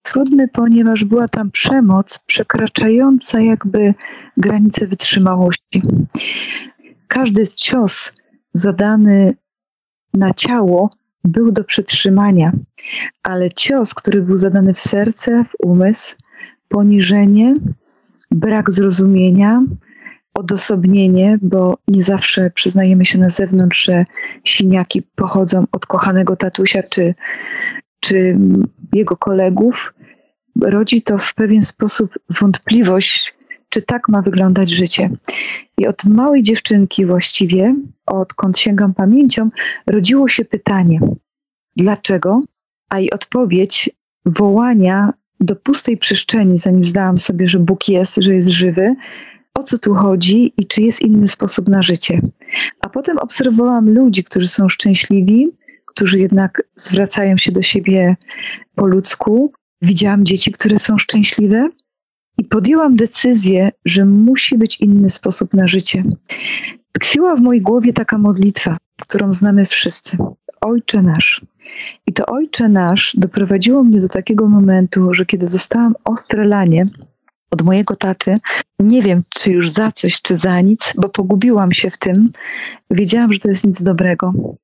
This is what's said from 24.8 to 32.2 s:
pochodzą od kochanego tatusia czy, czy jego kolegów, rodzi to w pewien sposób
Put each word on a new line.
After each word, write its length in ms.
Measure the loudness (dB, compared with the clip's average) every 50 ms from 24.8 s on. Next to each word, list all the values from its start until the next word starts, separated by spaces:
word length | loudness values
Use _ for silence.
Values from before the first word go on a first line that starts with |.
| -2 _ -6 -8
pochodzą 640 | -8 _ _ -6 -6 -2 0 -2 0 0 0 0 0 -2
od 140 | -4 -10 -6
kochanego 500 | _ -4 -2 -2 0 0 0 0 0 -2
tatusia 480 | -4 -4 -6 -2 -2 -2 -2 -2 -4 -4
czy, 320 | -4 -2 -2 -2 -2 -2 _ -10 -14 -12 -12 -12 -12 -10 -8 -8 -8 -10 -12 _ _ _ _
czy 400 | -6 -2 0 0 2 2 2 2 2 2 2 2 0 -2 _ _ -8 -2 0
jego 240 | 0 0 0 -2
kolegów, 760 | _ -2 -2 0 0 0 0 0 2 0 0 0 -2 -10 -14 _ _ -20 _ _ _ _ _ _ _ _ _ _ -2
rodzi 400 | 0 0 0 0 0 0 0 -2
to 160 | 0 -2 -4
w 160 | -4 -4 -6 -4
pewien 300 | -2 -2 -2 -2 -4 -6
sposób 560 | -8 -6 _ -4 -4 -2 -4 -4 -4 -6 -14